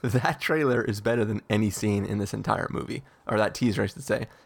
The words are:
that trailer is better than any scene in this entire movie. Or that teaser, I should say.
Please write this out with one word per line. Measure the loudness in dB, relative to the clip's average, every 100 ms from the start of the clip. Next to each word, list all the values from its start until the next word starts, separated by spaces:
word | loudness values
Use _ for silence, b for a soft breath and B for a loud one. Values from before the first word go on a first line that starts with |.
that | 0 0 0 -2
trailer | 0 2 2 2
is | 0 -2
better | 0 2 2
than | -2 0
any | 2 2
scene | 0 0 0 0
in | -2
this | -2
entire | -4 -2 -2 -2
movie. | -4 -6 -8 -10 b b
Or | 0
that | 0
teaser, | 2 0 2
I | 0
should | -4
say. | -4 -2 -4 b